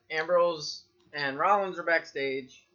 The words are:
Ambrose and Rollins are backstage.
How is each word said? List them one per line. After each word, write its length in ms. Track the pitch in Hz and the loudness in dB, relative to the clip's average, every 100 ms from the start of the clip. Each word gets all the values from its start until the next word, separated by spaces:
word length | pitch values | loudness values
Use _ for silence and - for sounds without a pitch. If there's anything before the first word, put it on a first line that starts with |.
| - | -8
Ambrose 760 | 156 160 175 175 160 147 - _ _ _ | -4 2 4 4 0 -8 -12 _ _ _
and 240 | 147 139 139 | -4 -4 0
Rollins 380 | 175 202 190 170 | 4 4 2 -4
are 40 | |
backstage. 840 | 170 165 - 147 135 135 127 - _ | 0 0 0 -4 -4 -4 -8 -18 _